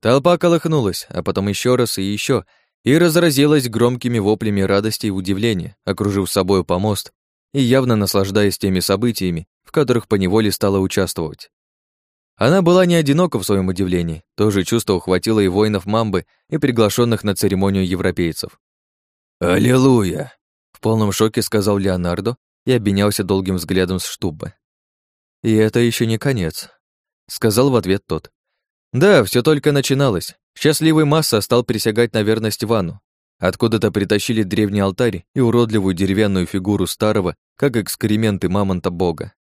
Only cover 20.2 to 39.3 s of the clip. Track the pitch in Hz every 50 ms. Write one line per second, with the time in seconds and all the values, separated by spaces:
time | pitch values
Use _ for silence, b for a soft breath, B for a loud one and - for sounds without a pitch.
20.2 | - - - _ _ _ _ _ _ _ _ - - 110 113 110 110 101 95 -
21.2 | 110 113 - - 104 - - 107 98 107 104 101 95 98 92 90 87 87 87 90
22.2 | 95 110 120 _ _ _ _ _ _ - 127 120 104 101 98 98 101 104 98 -
23.2 | 104 90 101 95 95 92 95 90 82 78 95 92 92 90 92 92 - - - -
24.2 | - 92 76 78 - - - _ _ _ _ _ _ _ _ _ _ _ _ _
25.2 | _ _ _ _ - 117 110 107 110 110 - 120 120 120 110 - 120 113 113 110
26.2 | - 143 135 113 90 80 78 - - - _ _ _ _ _ _ _ _ _ _
27.2 | _ _ - - - 113 101 110 131 143 131 117 90 90 95 101 _ _ - 78
28.2 | _ - _ _ _ _ _ _ _ _ _ _ _ _ - 123 151 202 202 156
29.2 | 110 92 - 123 120 156 151 147 - 151 143 139 131 - 139 135 143 135 104 85
30.2 | - - - _ _ _ _ - - 147 156 - 156 160 160 156 156 143 147 160
31.2 | 151 - - 110 98 - 120 120 120 - 117 107 - 113 107 110 120 117 - 113
32.2 | 107 101 110 113 110 110 101 - - 104 117 107 92 82 78 - _ _ _ _
33.2 | _ _ _ _ - 92 95 - - 113 110 110 92 107 87 104 98 90 107 101
34.2 | - - 117 110 107 92 101 101 107 101 98 104 98 98 92 - 123 120 98 87
35.2 | - _ _ 139 131 117 110 120 120 113 107 110 95 95 95 82 98 92 98 95
36.2 | 110 101 98 95 90 85 - 98 92 101 104 95 95 85 - - 110 107 107 107
37.2 | 92 87 78 _ _ _ _ _ - 143 113 117 98 - - - - 107 107 107
38.2 | 113 110 101 87 - 87 90 101 101 95 95 90 - 95 90 85 92 87 82 78
39.2 | - -